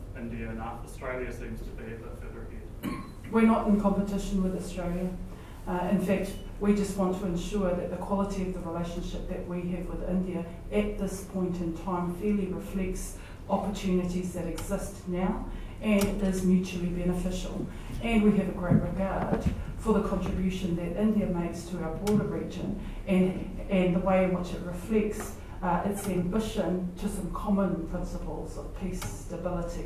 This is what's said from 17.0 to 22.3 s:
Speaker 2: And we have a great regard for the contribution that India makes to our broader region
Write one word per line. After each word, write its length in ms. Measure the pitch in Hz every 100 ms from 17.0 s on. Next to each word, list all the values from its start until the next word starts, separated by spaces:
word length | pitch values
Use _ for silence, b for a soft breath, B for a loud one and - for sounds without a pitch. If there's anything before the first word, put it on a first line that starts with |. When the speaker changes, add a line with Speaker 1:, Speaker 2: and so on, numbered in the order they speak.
| 175 180 185 185 185 190 - B B B
Speaker 2:
And 220 | 226 220
we 140 | 208 185
have 120 | 185
a 20 |
great 280 | 175 175 185
regard 600 | 175 175 196 - - 220 - B B -
for 160 | 226
the 140 | 202 214
contribution 680 | 185 185 - 185 185 180 170
that 220 | 170 185
India 260 | 214 202 175
makes 360 | 175 170 - -
to 160 | 175
our 120 | 160 160
broader 280 | 202 208
region 540 | -